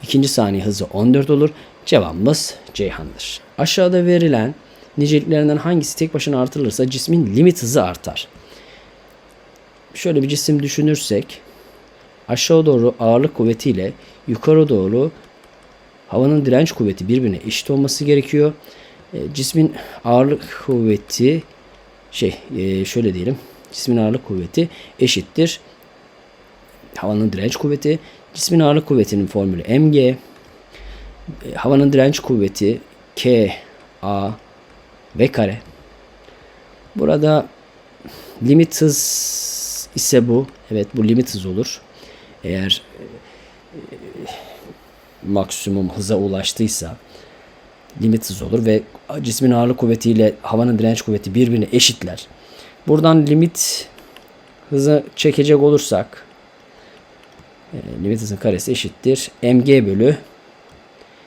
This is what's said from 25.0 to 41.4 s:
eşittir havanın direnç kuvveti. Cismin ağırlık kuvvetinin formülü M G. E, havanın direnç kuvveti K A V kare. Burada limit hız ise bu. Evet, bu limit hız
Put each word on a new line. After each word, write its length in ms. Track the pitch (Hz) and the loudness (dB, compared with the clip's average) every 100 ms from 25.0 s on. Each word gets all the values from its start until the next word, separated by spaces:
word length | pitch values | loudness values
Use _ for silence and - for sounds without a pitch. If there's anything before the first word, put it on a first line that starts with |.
eşittir 600 | 127 98 - - 160 - - _ - _ - _ _ _ _ _ _ _ - - | -2 -2 -6 -2 -2 -2 -18 _ -20 _ -20 _ _ _ _ _ _ _ -20 -10
havanın 360 | 95 107 107 | -6 -2 -2
direnç 240 | 92 107 - | -2 -6 -4
kuvveti. 420 | 147 143 147 160 - - _ | -4 -2 -2 -4 -6 -20 _
Cismin 260 | - - 170 | -10 0 2
ağırlık 260 | 151 151 151 | 4 2 2
kuvvetinin 400 | 131 104 101 92 | 0 2 0 -2
formülü 520 | 104 98 90 80 127 | -2 -2 -4 -2 2
M 120 | 156 | 4
G. 100 | 147 | 4
E, 160 | 127 131 - - - - - - - - - - - - - | 2 0 -12 -20 -20 -20 -20 -20 -20 -20 -20 -20 -20 -18 -14
havanın 380 | - 123 139 139 | -6 2 4 4
direnç 280 | 139 135 143 | 4 2 0
kuvveti 600 | - 120 98 - 101 120 - - - - | -2 0 0 0 -2 -2 -8 -20 -18 -4
K 360 | 127 120 101 - - - - _ | 2 4 2 -2 -16 -20 -20 _
A 280 | 95 101 98 110 - - _ - _ - - - | -6 -4 -6 -8 -18 -20 _ -20 _ -20 -16 0
V 160 | 131 | 0
kare. 260 | - 104 113 - - - - - - - - - - - - - - | 2 -2 -4 -14 -20 -20 -20 -20 -20 -20 -20 -20 -20 -20 -20 -16 -4
Burada 500 | 147 151 151 151 - - _ _ _ _ - - - - | 0 2 2 2 -2 -14 _ _ _ _ -20 -20 -20 -6
limit 380 | 117 151 160 - | 4 4 4 2
hız 1080 | 156 139 - - - - - - - - - | 0 0 -4 -6 -6 -8 -10 -10 -10 -12 -12
ise 340 | - - 135 120 | -6 2 2 2
bu. 180 | 120 135 - - | -2 -2 -14 -8
Evet, 180 | 107 101 | -6 -4
bu 140 | 127 110 | -2 2
limit 260 | 117 123 | 2 0
hız 120 | 104 | -6